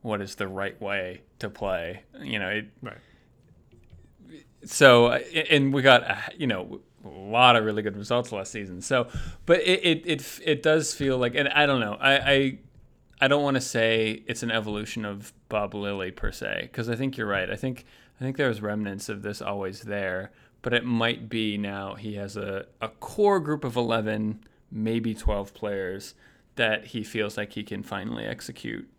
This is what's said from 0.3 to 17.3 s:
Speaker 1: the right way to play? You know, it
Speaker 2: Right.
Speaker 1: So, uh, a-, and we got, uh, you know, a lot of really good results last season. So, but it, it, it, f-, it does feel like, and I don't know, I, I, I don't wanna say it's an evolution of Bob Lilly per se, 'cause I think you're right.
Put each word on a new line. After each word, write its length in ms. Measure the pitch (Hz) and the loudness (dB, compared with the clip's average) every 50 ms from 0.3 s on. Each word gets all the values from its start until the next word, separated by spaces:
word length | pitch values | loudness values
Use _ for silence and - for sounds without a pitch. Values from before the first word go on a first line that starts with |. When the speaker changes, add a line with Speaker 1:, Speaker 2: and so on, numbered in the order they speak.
| - | -6
Speaker 1:
the 120 | - 104 95 | -8 -8 -6
right 320 | 95 95 98 98 - - | -4 -6 -6 -6 -6 -8
way 420 | 110 98 101 98 92 90 90 85 - _ _ _ | -6 -4 -2 -2 -4 -6 -8 -12 -18 _ _ _
to 120 | - 104 | -10 -10
play? 540 | - - 107 98 92 85 85 85 92 101 - _ - - | -8 -6 -4 -2 -2 -2 -4 -6 -8 -10 -16 _ -20 -14
You 180 | 147 139 113 104 | -10 -6 -4 -4
know, 100 | 98 92 | -2 -2
it 200 | 104 107 110 104 _ _ | -4 -4 -6 -8 _ _
Speaker 2:
Right. 140 | - 110 - - - _ _ _ _ _ _ _ _ _ - _ _ _ - - _ - - - - - _ _ - - 160 151 - _ _ _ - | -14 -14 -14 -16 -20 _ _ _ _ _ _ _ _ _ -20 _ _ _ -20 -20 _ -20 -20 -20 -20 -20 _ _ -20 -20 -20 -20 -20 _ _ _ -16
Speaker 1:
So, 420 | - - - 147 131 123 120 120 | -8 4 8 10 10 12 10 8
uh, 120 | 120 123 131 131 - | 6 4 0 -2 -2
a-, 200 | 165 160 156 - 160 | -2 -2 2 4 4
and 180 | 143 135 135 | 4 4 4
we 100 | 135 143 | 2 6
got, 220 | 127 135 127 117 - - | 8 10 10 10 8 2
uh, 80 | 98 - - - - | -4 -4 -4 -10 -8
you 100 | - 147 | -4 -2
know, 340 | 127 107 92 92 - - - - _ _ _ - | -2 -2 -2 -4 -8 -12 -16 -18 _ _ _ -20
a 40 | 95 | -18
lot 480 | 73 92 95 101 110 120 127 123 120 | -16 -14 -10 -2 4 8 8 10 8
of 80 | 113 107 | 8 4
really 180 | 110 104 110 | 2 -2 0
good 140 | 104 107 98 | -2 -4 -4
results 340 | 101 101 - 123 123 120 - | -6 -4 0 0 0 0 -2
last 200 | 113 98 95 - | -6 -8 -8 -8
season. 300 | - 110 101 95 90 90 | -8 -10 -10 -10 -10 -12
So, 260 | - - 135 123 120 - - - - - - - - | -4 0 0 0 0 0 -6 -8 -8 -8 -10 -10 2
but 140 | - 170 185 | 4 4 4
it, 200 | - 185 185 185 - | 6 2 2 4 4
it, 180 | 175 160 165 - | 2 2 2 0
it, 140 | 175 156 135 | -2 -4 -4
f-, 200 | - - - - - | -4 -12 -14 -6 0
it 180 | - - - | 0 0 2
does 320 | - 160 156 160 147 - - | 4 4 4 4 2 0 -4
feel 220 | - 143 135 131 127 | -2 0 0 2 2
like, 160 | 123 123 120 | 0 0 2
and 140 | 139 143 139 | 0 0 2
I 160 | - 147 147 | 4 4 4
don't 140 | 143 139 127 | 4 4 2
know, 140 | 113 104 104 - | 0 -2 -2 2
I, 140 | 131 135 139 139 | 4 4 4 4
I, 400 | - 135 139 135 139 135 135 - - - _ - - - _ _ _ _ _ - | 4 4 4 4 4 0 -2 -8 -18 -20 _ -20 -20 -20 _ _ _ _ _ 0
I 60 | 135 135 | 4 4
don't 140 | 143 147 | 4 4
wanna 180 | 147 143 135 127 | 2 2 0 0
say 600 | 131 - - 120 113 113 113 113 110 110 110 - - | -2 -2 0 2 2 4 4 2 2 0 -2 -6 -8
it's 160 | - 110 - | -8 -8 -6
an 80 | - 117 | -4 -2
evolution 540 | 110 113 107 107 104 104 107 - - 117 107 | -2 -2 -2 -2 -6 -6 -6 -8 -8 -8 -8
of 280 | 104 101 101 107 - _ - _ _ | -8 -8 -10 -14 -16 _ -20 _ _
Bob 260 | 110 107 104 98 - | -2 -2 -2 -2 -6
Lilly 360 | 104 101 101 101 98 92 92 | -6 -4 -4 -4 -4 -6 -6
per 200 | - - - 107 | -6 -6 -6 -6
se, 380 | - - 117 - 50 50 - 123 | -6 -6 -6 -6 -4 -6 -6 -8
'cause 160 | - - 113 117 | -6 -6 -4 -4
I 40 | 117 | -4
think 220 | 113 135 135 135 | -2 -4 -4 -4
you're 100 | 131 110 | -4 -2
right. 240 | 104 | -2